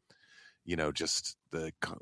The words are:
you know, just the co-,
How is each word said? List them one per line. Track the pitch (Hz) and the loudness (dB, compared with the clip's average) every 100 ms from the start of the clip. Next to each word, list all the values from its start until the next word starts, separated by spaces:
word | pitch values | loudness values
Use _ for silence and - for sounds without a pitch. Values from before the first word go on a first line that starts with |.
| _ - - - - - - | _ -20 -20 -20 -20 -16 -2
you | 85 | 2
know, | 76 | 2
just | 73 80 - - - _ | 2 0 0 -2 -8 _
the | 82 80 - | -2 -2 -2
co-, | - - | -4 -4